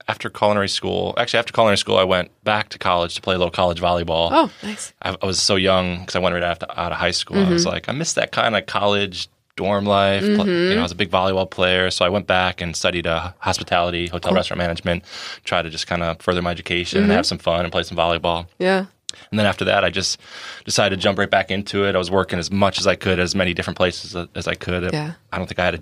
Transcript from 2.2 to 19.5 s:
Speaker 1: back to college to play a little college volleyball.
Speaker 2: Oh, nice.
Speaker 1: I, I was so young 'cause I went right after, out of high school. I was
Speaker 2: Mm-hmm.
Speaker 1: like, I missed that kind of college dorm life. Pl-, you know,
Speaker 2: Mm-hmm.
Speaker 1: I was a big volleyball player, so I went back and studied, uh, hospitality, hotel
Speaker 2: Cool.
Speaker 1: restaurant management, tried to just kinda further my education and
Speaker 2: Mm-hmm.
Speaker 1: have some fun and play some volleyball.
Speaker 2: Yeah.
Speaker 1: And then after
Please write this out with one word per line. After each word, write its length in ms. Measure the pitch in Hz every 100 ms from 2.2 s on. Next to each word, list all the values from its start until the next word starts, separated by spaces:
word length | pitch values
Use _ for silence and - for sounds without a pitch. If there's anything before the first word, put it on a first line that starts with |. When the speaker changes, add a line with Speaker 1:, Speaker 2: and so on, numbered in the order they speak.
| 87 _
Speaker 1:
back 260 | 110 107 -
to 80 | -
college 380 | 98 87 87
to 60 | -
play 140 | -
a 20 | 92
little 140 | 87
college 280 | - 90 82
volleyball. 500 | 87 87 85 82 85
Speaker 2:
Oh, 180 | 311 269 -
nice. 300 | 208 208 - -
Speaker 1:
I, 140 | - -
I 40 |
was 160 | 98 90
so 140 | -
young 500 | 98 95 92 90 87
'cause 100 | 90
I 40 | 92
went 140 | 90
right 80 | 87
after, 240 | 87 85 -
out 160 | - 85
of 60 | 80
high 140 | 90
school. 260 | 90 - -
I 60 | 180
was 140 | 170
Speaker 2:
Mm-hmm. 100 | 175
Speaker 1:
like, 160 | - -
I 40 |
missed 220 | 139 165
that 160 | - -
kind 220 | - 120
of 100 | 104
college 640 | - 98 101 101 98 90 - _ _ -
dorm 260 | 95 101
life. 380 | 101 98 98 98
Pl-, 80 | 208
you 60 | 208
know, 60 | 202 175 180
Speaker 2:
Mm-hmm. 100 | 208
Speaker 1:
I 40 |
was 100 | 180
a 20 | 87
big 80 | 104
volleyball 380 | 98 98 95 92 -
player, 340 | 90 92 92
so 140 | -
I 40 | 90
went 180 | 101 90
back 340 | 92 92 90
and 120 | 87
studied, 300 | 80 92 87
uh, 280 | 82 82 87 -
hospitality, 680 | 95 - - 87 87 85 87
hotel 220 | 87 87
Speaker 2:
Cool. 60 | 92
Speaker 1:
restaurant 220 | 87 -
management, 440 | 87 82 92 87 - - - -
tried 200 | - 90
to 60 | 82
just 160 | 80
kinda 300 | - 87 85 82
further 220 | - 90
my 100 | 87
education 480 | 85 - 87 85 98
and 80 | 101
Speaker 2:
Mm-hmm. 100 | 92
Speaker 1:
have 80 |
some 120 | - 87 85
fun 120 | 85
and 60 | 87
play 120 | 87
some 140 | 85 85
volleyball. 500 | 85 85 87 85 87 -
Speaker 2:
Yeah. 280 | 185 190 190 _ - - -
Speaker 1:
And 60 | 107
then 60 |
after 200 | 101